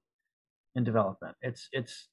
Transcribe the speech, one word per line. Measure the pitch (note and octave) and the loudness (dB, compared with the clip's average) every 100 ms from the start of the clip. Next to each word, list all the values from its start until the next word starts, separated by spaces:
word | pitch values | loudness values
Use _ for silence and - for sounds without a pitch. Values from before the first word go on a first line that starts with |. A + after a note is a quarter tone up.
| _ _ _ _ _ _ _ | _ _ _ _ _ _ _
in | B2+ | 0
development. | A#2 A2 G2 F#2+ D#2+ - | 4 4 4 0 -12 -8
It's, | B2+ A#2+ - | -8 -8 -6
it's, | C3+ B2+ - - | -4 -4 -12 -14